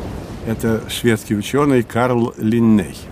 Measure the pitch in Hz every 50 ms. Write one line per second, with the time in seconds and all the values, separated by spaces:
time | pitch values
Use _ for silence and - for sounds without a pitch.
0 | - - - - - - - - - 113 113 - - 113 110 107 - - - -
1 | - 120 113 107 - - 110 101 98 - - 139 151 143 135 123 110 - - 117
2 | 123 127 123 120 113 123 - - 107 110 117 117 117 113 110 101 87 - - -
3 | - -